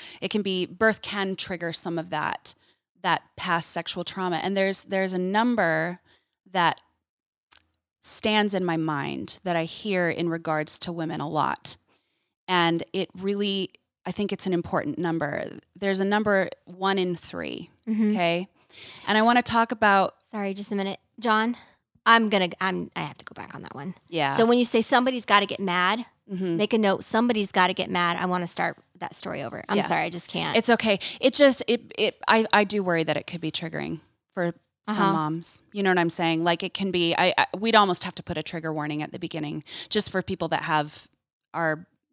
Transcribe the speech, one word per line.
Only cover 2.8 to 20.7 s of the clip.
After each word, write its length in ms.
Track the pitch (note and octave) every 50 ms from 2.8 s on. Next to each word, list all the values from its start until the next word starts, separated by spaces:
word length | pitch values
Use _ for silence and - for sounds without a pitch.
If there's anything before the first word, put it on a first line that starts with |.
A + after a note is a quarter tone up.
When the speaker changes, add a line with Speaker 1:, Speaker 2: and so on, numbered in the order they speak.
| _ _ _ _ -
Speaker 1:
that 180 | F#3 E3 - - _ _
past 340 | - - F3+ E3+ E3+ D#3+ -
sexual 320 | - F3 E3 - - F3+ F3
trauma. 340 | - - F#3+ F#3 F3+ E3+ -
And 200 | - F#3+ G3 G3
there's, 260 | F#3+ G3 G3 - -
there's 300 | - G3 F#3+ F#3+ F#3 F#3
a 60 | F#3
number 800 | F3+ F#3 G3 G#3+ A#3 B3 A#3+ A3 F#3 E3 D#3+ D#3+ D#3+ F3 F3+ - _ _ _ _ _ _ _ _ _ F#3+
that 300 | F3+ F#3 E3+ E3 - - _ _ _ _ _ _ _ _ _ _ _ _ _ _ - - _ _ _ _ _ _ _ _
stands 520 | - - - - - A3 G#3+ G#3+ G#3 G#3 G3
in 100 | F#3 F#3
my 120 | F3 E3 E3
mind 600 | D#3+ D#3+ D3+ C#3+ C3+ D3 C#3+ C3 G2+ - - - -
that 120 | F#3 E3+
I 80 | E3 D#3+
hear 440 | E3 - - - G#3+ G3 F#3 F3 E3
in 200 | - - E3+ E3+
regards 500 | E3 E3 E3 E3 D#3 D3+ D3+ D3+ - -
to 120 | - F3+
women 300 | E3+ E3+ D#3+ E3+ E3 -
a 60 | D3 D#3
lot. 480 | D#3+ D3+ C#3 - - - _ - - - _ _ _ _ _ _ _ _ _ _ _ _ _ -
And 360 | F#3 F3 E3+ E3+ E3 E3 - - -
it 160 | F#3+ F3+ - _ F3+
really, 520 | F#3 G3 G3+ G3+ G#3 G3+ G3 G3 F#3 - - _ _ _ _ _ _
I 60 | F#3
think 200 | F3+ - G#3 G3
it's 140 | G3+ - -
an 80 | F#3+ F3+
important 440 | E3+ E3 - - D#3+ - D3 - -
number. 520 | F3 E3+ E3 E3 D#3 C#3+ - - - - - - - _ _
There's 240 | F#3 G3+ G3 F#3+ F#3+
a 60 | F#3+
number 440 | G3 G#3 G#3+ G#3+ G#3 G3+ F#3+ F#3 - - - _
one 320 | - F3 F#3 F#3+ F#3+ G3 F#3+
in 180 | F3+ F3+ F3
three, 540 | E3 - - - - - C#2 B1 - - - _ _ _ A3+
Speaker 2:
Mm-hmm. 240 | A3 G#3+ A3 G#3 G#3+
Speaker 1:
okay? 340 | F#3 F3 E3+ E3+ F3 F#3+ - _ _ _ _ - - - - - - - -
And 100 | G#3 G#3+
I 40 |
wanna 200 | A3 A#3 A#3+ B3
talk 300 | A#3+ - A3+ A#3 A3+ -
about 440 | B3 G#3+ A3 G#3 G3 G3 F#3 - - _ _ -
Speaker 2:
Sorry, 220 | - G#3+ G3+ G3 F#3+
just 180 | G3 G#3 -